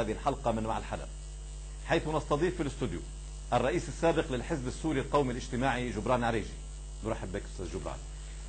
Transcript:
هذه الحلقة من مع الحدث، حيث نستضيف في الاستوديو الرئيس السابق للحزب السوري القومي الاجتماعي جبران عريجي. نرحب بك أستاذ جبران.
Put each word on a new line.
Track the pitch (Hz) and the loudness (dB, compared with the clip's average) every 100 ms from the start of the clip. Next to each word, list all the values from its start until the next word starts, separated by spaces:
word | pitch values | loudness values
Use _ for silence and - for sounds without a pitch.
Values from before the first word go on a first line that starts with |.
هذه | 107 | 0
الحلقة | 104 143 131 120 | 0 0 0 2
من | 110 | 2
مع | 110 104 | 2 -2
الحدث، | - 98 - - - - - - - - - | -2 -6 -6 -10 -10 -10 -10 -10 -8 -6 2
حيث | 160 151 | 2 2
نستضيف | 156 - 147 175 180 | 0 2 4 4 2
في | |
الاستوديو | 143 - 120 82 - - - - - | -2 0 -2 -2 -6 -10 -10 -8 2
الرئيس | 120 123 170 - | 4 4 2 0
السابق | - 165 156 143 | 2 4 4 2
للحزب | 127 - 160 123 | 0 0 -2 -2
السوري | 117 160 135 | -2 0 2
القومي | 131 147 127 | 4 4 4
الاجتماعي | 120 - 120 135 123 123 | 2 -2 2 2 2 0
جبران | 104 104 123 | 0 2 4
عريجي. | 120 117 - - - - - - | 4 2 0 -6 -8 -10 -10 -6
نرحب | 107 107 98 | -4 -2 -2
بك | 98 - | -4 -4
أستاذ | - 87 90 | -6 -4 -4
جبران. | 80 65 - - - - | -4 -6 -8 -10 -10 -10